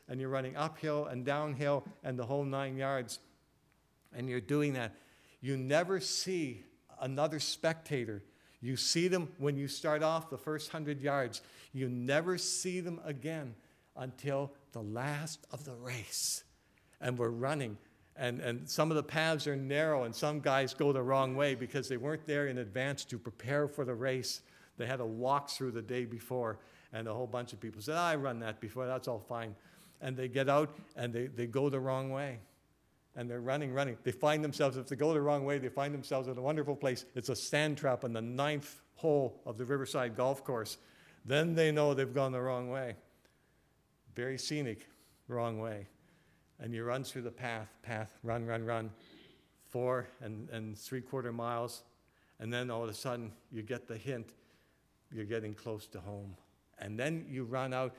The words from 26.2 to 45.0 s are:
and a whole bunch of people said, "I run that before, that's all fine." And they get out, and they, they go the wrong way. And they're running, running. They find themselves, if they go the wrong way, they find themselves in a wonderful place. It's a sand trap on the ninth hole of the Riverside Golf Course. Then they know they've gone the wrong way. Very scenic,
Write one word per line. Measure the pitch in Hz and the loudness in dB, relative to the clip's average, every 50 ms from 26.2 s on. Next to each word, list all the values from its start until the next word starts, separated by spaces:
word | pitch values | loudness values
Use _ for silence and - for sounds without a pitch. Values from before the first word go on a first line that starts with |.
| - - 127 127 120 110 104 - - - - - - - | -6 -4 -2 0 0 0 -2 -4 -8 -20 -20 -20 -20 -10
and | 117 110 113 | -8 -6 -4
a | 113 107 | -4 -2
whole | 120 127 | -2 -2
bunch | 107 120 123 120 - 117 | -2 -2 -4 -4 -4 -8
of | 101 | -8
people | 120 110 104 104 | -8 -8 -8 -6
said, | 101 143 156 | -4 -2 0
"I | 170 175 170 156 | 2 2 2 2
run | 143 135 135 117 117 | 2 0 -2 -2 -2
that | 117 110 104 - | -4 -4 -6 -6
before, | 117 101 87 127 127 | -8 -8 -4 -4 -2
that's | 123 131 127 - | -2 -2 -2 -2
all | 135 120 104 | -2 -4 -4
fine." | - - 120 117 113 107 101 - - - - - - - - - | -4 -6 -6 -4 -4 -6 -10 -12 -18 -20 -20 -20 -20 -20 -16 -8
And | - 131 131 | -6 -4 -2
they | 127 127 | -2 -4
get | 123 113 139 135 139 | 0 2 2 4 6
out, | 139 147 156 143 - - - - - | 6 6 6 2 -2 -12 -18 -14 -6
and | - 120 120 113 | -4 -4 -2 -2
they, | 117 123 | -2 -2
they | - 110 117 120 | -4 -2 -4 -4
go | 117 113 135 139 143 | 0 2 2 2 2
the | 135 135 | 2 0
wrong | 131 131 131 131 135 135 | 0 0 0 0 0 -2
way. | 135 135 143 139 123 110 - - - _ _ _ _ _ _ _ _ _ _ _ - | -2 -4 -4 -6 -6 -10 -14 -18 -20 _ _ _ _ _ _ _ _ _ _ _ -8
And | 127 120 120 | -8 -6 -4
they're | 120 123 | -4 -4
running, | 120 131 131 147 147 131 127 | 0 0 0 2 0 0 2
running. | 139 143 131 113 - - | 2 2 2 0 -2 -2
They | 127 | -2
find | 123 - 156 151 156 156 151 | 0 4 4 6 6 6 2
themselves, | 147 139 - 147 135 131 | 0 2 4 4 4 4
if | 135 135 | 0 -4
they | - 139 | -4 0
go | 123 147 160 160 | 2 4 4 6
the | 147 | 6
wrong | 143 147 147 139 139 | 6 4 4 4 4
way, | 139 143 | 2 2
they | 135 127 120 | 0 0 -2
find | - 139 139 147 147 | 0 0 0 0 -2
themselves | 139 127 - 143 131 127 | -4 -2 0 0 0 0
in | 131 127 | 0 -4
a | 127 | 0
wonderful | 127 143 160 156 135 147 139 | 0 2 2 2 2 0 0
place. | - 147 131 123 120 - - - | 2 2 2 2 0 -4 -6 -6
It's | 127 - - | -4 0 0
a | 123 | -2
sand | - - - 151 147 156 151 143 | -2 0 0 2 4 4 4 2
trap | - 156 135 123 120 143 | 2 2 2 2 2 0
on | 117 117 | -2 -2
the | 113 | -2
ninth | 113 117 123 131 143 151 151 143 147 - - - - _ _ | -4 -2 0 2 2 2 2 0 -4 -6 -16 -18 -20 _ _
hole | - - 160 147 143 135 117 - - - | 0 2 4 6 6 4 2 -2 -6 -8
of | 127 107 | -8 -4
the | 113 127 | -4 0
Riverside | 120 143 139 135 - - 143 123 117 110 | 0 0 0 0 0 0 0 0 0 2
Golf | 127 123 135 139 139 - | 2 2 2 2 0 -2
Course. | - 127 113 107 - - - - - - - - - - - - | -2 -2 -2 -2 -4 -8 -12 -14 -20 -20 -20 -20 -20 -20 -14 -2
Then | 110 135 151 165 170 165 | 2 4 4 4 4 6
they | 160 160 156 | 6 6 6
know | 151 151 147 143 139 | 8 6 6 6 6
they've | 131 135 127 131 | 4 2 2 2
gone | 143 135 131 | 2 2 2
the | 127 123 | 2 0
wrong | 127 131 127 123 127 123 | 0 0 0 0 -2 -2
way. | 127 135 131 120 110 - - _ _ _ _ - _ _ _ _ _ _ _ _ _ _ _ _ _ _ _ - - | -4 -4 -4 -4 -6 -10 -14 _ _ _ _ -20 _ _ _ _ _ _ _ _ _ _ _ _ _ _ _ -12 -6
Very | 120 123 131 135 | -4 -4 -4 -4
scenic, | 127 - - 151 151 143 117 107 107 - - - _ | -4 -4 -2 -2 0 0 -2 -4 -6 -10 -20 -20 _